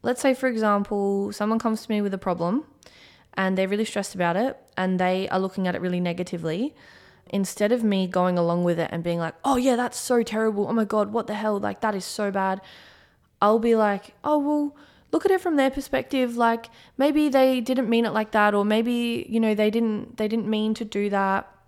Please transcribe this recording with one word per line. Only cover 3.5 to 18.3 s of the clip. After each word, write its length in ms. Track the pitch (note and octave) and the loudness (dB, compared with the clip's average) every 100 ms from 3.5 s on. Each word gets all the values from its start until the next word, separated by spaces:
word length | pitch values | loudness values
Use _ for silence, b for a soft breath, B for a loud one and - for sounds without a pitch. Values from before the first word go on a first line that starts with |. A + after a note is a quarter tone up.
| F#3+ | 0
they're 100 | F#3+ | 0
really 180 | G#3 A3 | -2 -2
stressed 300 | G#3 G3 F#3+ | -4 -6 -2
about 200 | F3 F3 | 0 0
it 220 | A#3 - _ - | -2 -4 _ -4
and 220 | F#3 F#3 | -2 0
they 280 | F3+ F#3 F#3+ | 0 0 -2
are 100 | F#3 | -2
looking 280 | F#3+ - F#3 | -2 -2 -4
at 80 | F3+ | -2
it 60 | |
really 180 | F3+ F3+ | -2 -2
negatively, 760 | F3 F3 F3+ F3 E3 E3 C4+ B B B B B - | -2 -4 -6 -6 -4 -4 -4 B B B B B -6
instead 420 | G3+ F#3+ - G#3 | -4 -4 -2 0
of 120 | A#3+ | 2
me 240 | A3 G3 F#3 | 2 0 0
going 300 | F#3 F3+ F3 | 0 2 2
along 260 | E3+ F3 | 2 2
with 160 | F3 E3+ | 0 0
it 100 | E3 | -2
and 100 | E3+ | -4
being 160 | E3+ E3+ | -4 -2
like, 160 | E3 - | -4 -4
"Oh 140 | C4+ C4 | -2 2
yeah, 180 | C4 A#3+ | 2 0
that's 220 | B3 - | -2 -6
so 260 | - A#3+ | 0 0
terrible. 440 | A3+ A3 A3 G3+ G#3 | 0 0 -2 0 -2
Oh 40 | |
my 120 | A3+ G#3+ | 0 0
God, 260 | A3 G#3 | 0 0
what 160 | A3+ G#3+ | -2 -6
the 60 | |
hell? 260 | G#3 A3 G#3 | -4 -2 -2
Like, 220 | G#3 F#3+ | -4 -4
that 120 | A3 | -4
is 120 | G3+ F3+ | -4 -6
so 260 | - G3+ | -4 -2
bad." 300 | G3 F#3+ F#3+ B B B B B B B _ | 0 -2 -2 B B B B B B B _
I'll 180 | G#3 A3+ | 4 4
be 160 | A#3 A3+ | 4 4
like, 380 | G#3+ G3 - _ | 4 0 -6 _
"Oh, 140 | - D4+ | 0 0
well, 380 | C#4+ D4 D4 - B B B | 2 0 -2 -6 B B B
look 140 | D#4+ G4 | -2 2
at 60 | |
it 100 | F#4+ | 2
from 160 | F#4 D4 | 2 2
their 120 | C4+ | 2
perspective. 680 | C4+ C4+ C4 B3+ C4+ B3 A#3+ | 0 -4 -4 -2 -2 0 2
Like, 320 | A#3 A3+ A#3 B B - | 2 0 -6 B B 0
maybe 300 | C#4 D4+ D4+ | 2 4 4
they 300 | C4 C4 B3+ | 6 4 4
didn't 300 | A#3 B3+ A3+ | 0 0 2
mean 160 | A#3 A#3 | 2 2
it 80 | |
like 180 | G#3+ G#3+ | 0 0